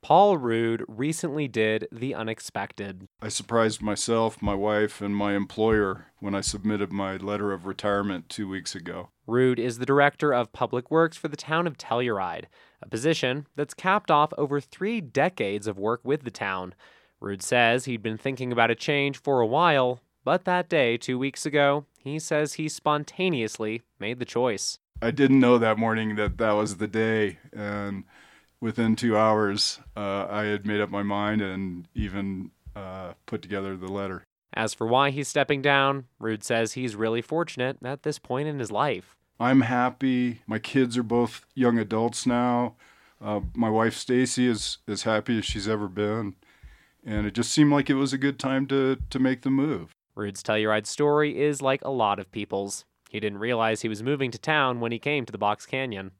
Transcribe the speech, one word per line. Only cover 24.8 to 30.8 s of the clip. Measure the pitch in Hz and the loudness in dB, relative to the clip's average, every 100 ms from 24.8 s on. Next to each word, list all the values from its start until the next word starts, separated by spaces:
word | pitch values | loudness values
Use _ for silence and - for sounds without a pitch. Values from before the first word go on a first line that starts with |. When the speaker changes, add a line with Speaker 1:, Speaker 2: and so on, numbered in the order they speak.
| _ - | _ -4
Speaker 2:
I | 117 | -4
didn't | 120 135 135 | 4 6 8
know | 123 123 | 8 8
that | 113 110 | 6 2
morning | 113 110 110 104 | 2 0 -2 -2
that | 104 - | -2 0
that | 110 | 2
was | 104 107 95 | 2 0 -2
the | 104 | -4
day, | 110 113 110 104 80 - | 0 0 2 0 -2 -16
and | - 104 104 101 98 - - - _ _ _ | -12 -8 -6 -6 -8 -12 -20 -20 _ _ _
within | 117 110 113 | -6 0 2
two | 110 120 107 | 2 4 4
hours, | 110 107 104 101 - - - - | 6 4 2 0 -2 -4 -14 -8
uh, | 101 98 92 | -4 -4 -4
I | 104 | -4
had | 107 104 | -2 -2
made | 101 107 | -2 0